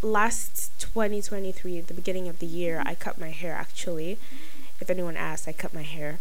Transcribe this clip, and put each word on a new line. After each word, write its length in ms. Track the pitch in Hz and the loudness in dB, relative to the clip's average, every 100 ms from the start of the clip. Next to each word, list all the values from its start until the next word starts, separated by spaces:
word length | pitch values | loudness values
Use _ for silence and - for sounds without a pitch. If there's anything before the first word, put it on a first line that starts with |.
last 760 | 214 214 220 233 - - - - | 2 2 2 2 2 2 0 0
twenty 420 | - 226 214 208 | 0 2 2 2
twenty-three, 580 | 202 202 190 185 185 175 | 0 0 0 0 0 0
at 80 | 170 | 0
the 60 | |
beginning 340 | 170 175 185 180 | 0 0 0 0
of 120 | 165 | 0
the 60 | 170 | 0
year, 380 | 165 175 165 - | 0 0 0 0
I 80 | |
cut 240 | 170 - - | -2 -2 -2
my 120 | 170 | -2
hair, 240 | 165 175 | -2 -2
actually. 640 | 156 - - 185 165 160 208 - 262 - - - - | -2 0 0 0 0 0 0 0 0 0 0 0 0
If 100 | 180 | 0
anyone 260 | 185 175 160 | 0 0 -2
asked, 320 | 160 156 - | -2 -2 -2
I 60 | |
cut 200 | 160 - | -2 -2
my 100 | 165 | -2
hair. 360 | 151 160 147 156 | -2 -2 -2 -2